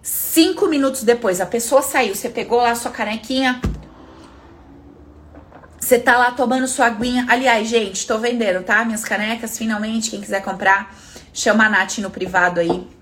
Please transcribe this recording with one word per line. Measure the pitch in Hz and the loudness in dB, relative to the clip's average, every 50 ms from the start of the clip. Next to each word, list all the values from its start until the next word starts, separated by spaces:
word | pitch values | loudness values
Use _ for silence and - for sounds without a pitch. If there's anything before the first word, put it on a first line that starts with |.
cinco | _ - - - - - - 320 320 370 359 - 415 | _ -6 -6 -6 -4 0 4 4 4 4 4 0 0
minutos | 339 311 277 269 269 269 - 220 | 0 2 2 0 0 -2 0 2
depois, | 220 240 240 - 202 180 180 | 2 2 2 2 -2 0 0
a | 185 | -2
pessoa | 180 - 233 226 - 277 269 | -2 -2 -4 -2 2 2 2
saiu, | 285 - - 285 247 202 190 | 2 2 0 0 0 0 -2
você | - - | -6 -8
pegou | 233 - 233 208 - 233 240 | -6 -6 -6 -2 0 2 4
lá | 240 233 | 4 2
a | 233 | 2
sua | 233 - 240 | 0 -4 -8
canequinha, | - - 220 208 220 220 - - 254 262 269 254 247 247 - - - - - - - - - - - - - - - - - - - - - - - - - - - - - - - - - - - - - - - - - - - - | -6 -4 -4 -4 -4 -8 -6 -4 -2 0 2 0 0 0 -4 -4 -6 -6 -12 -18 -20 -20 -20 -20 -20 -20 -20 -20 -20 -20 -20 -20 -20 -20 -20 -20 -20 -20 -20 -20 -20 -20 -20 -20 -20 -20 -20 -20 -20 -20 -20 -20 -20 -20 -20 -20 -14 -10
você | - - 254 | 2 2 2
tá | 240 240 269 240 | 4 4 4 4
lá | 247 247 240 | 4 4 2
tomando | 247 269 262 233 254 262 262 | 2 0 0 0 0 -2 -2
sua | 254 - - 240 | -2 0 2 2
aguinha. | 240 226 208 240 247 247 247 247 247 | 2 2 0 -4 -2 -2 -2 2 2
Aliás, | 233 247 269 254 233 214 220 220 | 0 2 4 2 2 2 0 0
gente, | 240 226 214 190 190 - - | 0 0 0 0 -6 -8 -4
tô | - 226 | -4 -2
vendendo, | 220 226 240 240 233 220 202 180 185 185 | -2 0 -2 0 0 0 0 0 -2 0
tá? | - 208 214 233 | 0 2 2 2
Minhas | 226 220 214 - | 0 -4 -6 -4
canecas, | - 214 196 208 214 233 226 233 220 - | -4 -4 -2 -2 -4 -4 -6 -6 -10 -8
finalmente, | - 226 220 214 208 214 220 226 226 220 - | -6 -4 -4 -2 -2 -4 -4 -4 -4 -4 -4
quem | - 208 | -6 -8
quiser | 202 - 202 196 196 | -6 -4 -4 -4 -4
comprar, | 202 190 185 202 190 196 196 208 - - - - - - - - - | -6 -6 0 2 4 4 4 0 -8 -16 -20 -20 -20 -20 -20 -20 -14
chama | - - - 226 208 220 220 | -10 -2 2 4 6 6 6
a | 214 | 4
Nath | 208 185 190 190 - - | 4 2 0 0 -4 -8
no | 196 190 | -8 -8
privado | - - 185 185 185 180 175 180 175 170 | -8 -8 -8 -2 2 2 2 2 2 0
aí | 170 170 180 185 - - - - | 0 0 -2 -4 -4 -14 -20 -20